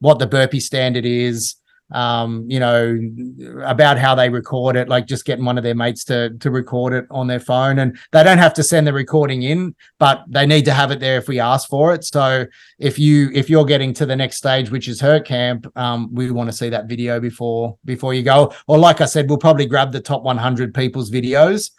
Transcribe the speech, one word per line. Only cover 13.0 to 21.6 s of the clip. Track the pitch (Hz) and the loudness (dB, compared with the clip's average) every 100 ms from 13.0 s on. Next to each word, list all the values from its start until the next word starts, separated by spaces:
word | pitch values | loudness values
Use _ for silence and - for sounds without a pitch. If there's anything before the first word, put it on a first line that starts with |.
| 151 147 139 | 4 4 2
if | 135 135 | 0 2
you're | 160 143 | 4 4
getting | 143 131 | 2 -2
to | 117 139 | -4 -4
the | 135 | -2
next | 131 - | -4 -4
stage, | 139 131 113 | -2 -2 -2
which | 127 127 | -6 -8
is | 110 | -2
Hurt | 139 156 | 2 2
Camp, | 156 123 123 120 - 123 | 2 -4 -2 -4 -8 -8
um, | 123 120 117 | -4 -4 -6
we | 120 127 | -6 -4
wanna | 120 117 | -4 -6
see | 107 120 | -6 -6
that | 117 110 | -6 -6
video | 120 120 120 | -8 -4 -4
before, | 120 117 120 117 117 110 | -6 -6 -6 -4 -6 -8
before | - 123 135 | -10 -8 -4
you | 127 | -2
go. | 123 139 139 - - | 4 4 4 0 2
Or | 156 | 6
like | 170 160 | 6 4
I | |
said, | 147 160 139 | 2 0 0
we'll | 147 | 2
probably | 165 147 139 | 4 2 2
grab | 139 135 | 0 0
the | 127 | -4
top | - 139 | -6 -6
one | 131 120 | -4 -2
hundred | 123 120 123 | -2 -2 -4
people's | 135 131 131 113 | -4 -4 -4 -6
videos | 123 123 135 165 208 | -6 0 4 4 2